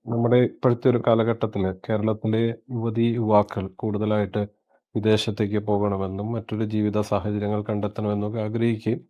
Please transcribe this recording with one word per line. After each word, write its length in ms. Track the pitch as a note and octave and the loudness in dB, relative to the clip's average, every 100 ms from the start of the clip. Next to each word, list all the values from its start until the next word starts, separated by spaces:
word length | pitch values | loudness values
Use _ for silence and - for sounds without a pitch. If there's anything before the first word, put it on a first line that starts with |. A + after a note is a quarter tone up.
| A#2 | -4
നമ്മുടെ 320 | A#2 A#2+ B2 | 0 4 4
ഇപ്പോഴത്തെ 520 | B2 - C3 A#2+ C3 | 4 2 0 2 2
ഒരു 120 | A#2+ A#2 | 2 4
കാലഘട്ടത്തിൽ 560 | A2+ A2+ A2+ A2 G#2 F#2+ | 4 2 0 -2 0 -2
കേരളത്തിലെ 720 | F#2 - G#2+ G#2+ G#2+ A2 A2 A#2 A2+ - | -2 -2 0 0 0 0 0 0 -2 -8
യുവതീ 360 | B2 A2+ A2+ A#2 | -4 -2 0 0
യുവാക്കൾ 540 | A#2 A2 G#2 G#2 - F#2+ | 0 4 4 4 -2 -6
കൂടുതലായിട്ട് 800 | - A2+ G2+ G#2+ G#2+ G2 G#2+ G#2 _ _ _ _ A2 | -6 -4 -2 0 0 0 -2 -4 _ _ _ _ -2
വിദേശത്തേക്ക് 640 | A2 G#2+ - G#2 G#2 G#2 | 2 2 2 -2 -2 -2
പോകണമെന്നും 720 | G#2+ G#2 G#2 G2 G2 F#2+ G#2+ | 0 0 0 -2 -4 -6 -6
മറ്റൊരു 340 | A#2 G#2 G#2+ G#2+ | -6 -6 -4 -2
ജീവിത 360 | G#2+ G#2 G#2 | 0 0 0
സാഹചര്യങ്ങൾ 640 | G#2 G2+ G#2 G#2 G#2 G#2+ | 0 -2 -2 -4 -2 -4
കണ്ടെത്തണമെന്നൊക്കെ 760 | G#2+ G#2 G#2 - G#2+ G#2 G#2 A2+ | -2 -4 -4 -4 -2 -2 -4 -4
ആഗ്രഹിക്കുകയും 640 | G#2+ A2+ A#2 A2 A2 A2 | -4 -2 0 0 -2 -4